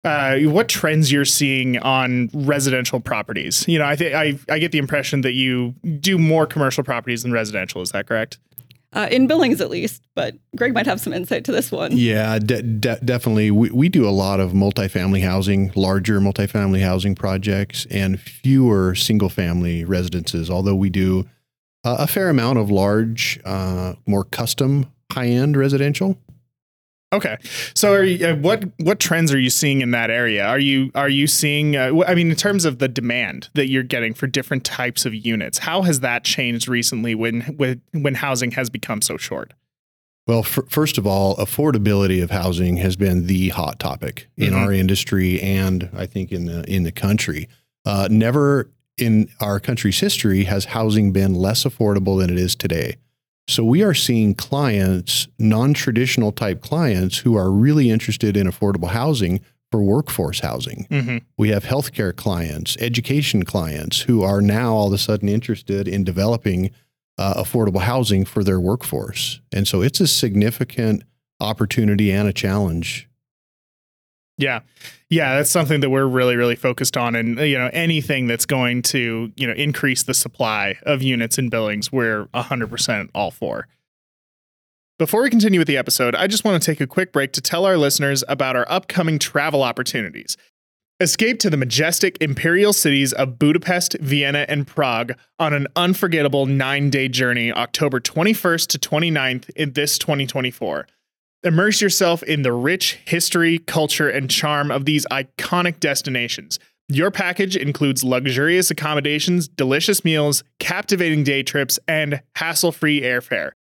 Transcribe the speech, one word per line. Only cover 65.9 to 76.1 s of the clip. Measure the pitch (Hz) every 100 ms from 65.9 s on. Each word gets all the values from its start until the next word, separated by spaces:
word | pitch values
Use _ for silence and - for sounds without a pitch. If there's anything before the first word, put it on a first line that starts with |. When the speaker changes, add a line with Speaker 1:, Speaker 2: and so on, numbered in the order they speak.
| 98 95
Speaker 3:
developing, | 90 104 117 107 90 95 - _ _ _ -
uh, | 98 -
affordable | - 120 104 92
housing | 92 127 110 98
for | 95 -
their | 98 92
workforce. | 90 120 - 71 50 - - - _
And | - 101
so | 95
it's | 117 -
a | 170
significant | - 120 101 107 - 123 - 110 107 - _ _ _
opportunity | 104 110 107 - 107 101 104
and | 98 104
a |
challenge. | 92 101 101 95 82 82 - - _ _ _ _ _ _ _ _ _ _ _ _ -
Speaker 1:
Yeah. | 139 120 - _ - - _
Yeah, | 165 139 135
that's | 147
something | 180 143 147
that | 139
we're | 135
really, | 135